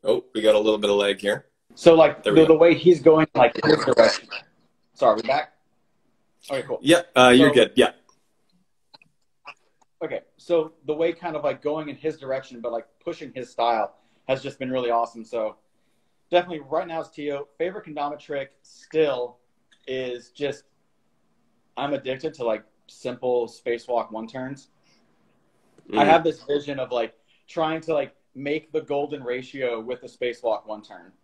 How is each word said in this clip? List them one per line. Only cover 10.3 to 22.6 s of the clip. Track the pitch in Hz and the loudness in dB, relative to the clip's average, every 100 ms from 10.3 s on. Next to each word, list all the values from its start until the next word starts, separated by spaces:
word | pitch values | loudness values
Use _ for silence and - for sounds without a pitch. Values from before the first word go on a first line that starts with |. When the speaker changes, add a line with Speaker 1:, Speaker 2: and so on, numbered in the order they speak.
| _ | _
Speaker 2:
so | - 170 156 _ 135 | -2 -2 -2 _ -8
the | |
way | 151 165 | -2 -2
kind | 170 175 151 | -4 -8 -6
of, | |
like, | 143 131 | -6 -4
going | 143 156 151 | -6 -6 -8
in | 123 | -8
his | 156 151 | -8 -8
direction, | 135 131 - 120 | -8 -8 -8 -12
but, | 117 | -8
like, | 117 - _ | -8 -10 _
pushing | - 160 147 | -12 -12 -14
his | 131 120 | -14 -14
style | - 117 - 101 _ _ _ - | -2 0 0 -4 _ _ _ -6
has | 135 | -6
just | 135 131 | -6 -10
been | 127 | -6
really | 127 123 | -4 -2
awesome. | 117 117 117 | -2 -2 -8
So | 110 117 110 - _ _ _ _ _ _ _ | -10 -6 -6 -10 _ _ _ _ _ _ _
definitely | 175 180 160 | -2 -2 -12
right | 135 156 180 | -6 -6 -6
now | 165 | -10
it's | 151 | -10
Tio. | - 147 139 143 _ | -10 -8 -8 -10 _
Favorite | 170 196 | -8 -8
kendama | - 147 147 147 | -14 -10 -10 -10
trick | - 143 135 _ | -12 -10 -10 _
still | _ - _ 156 151 127 123 - _ _ _ _ - | _ -20 _ 0 0 0 -8 -12 _ _ _ _ -10
is | 131 127 123 120 | -8 -8 -10 -14
just, | - 143 127 _ _ _ _ _ _ _ _ _ _ _ - | -8 -8 -8 _ _ _ _ _ _ _ _ _ _ _ -10
I'm | 139 | -6
addicted | 139 117 131 156 | -6 -6 -8 -8
to, | 147 | -6
like, | 117 107 | -6 -6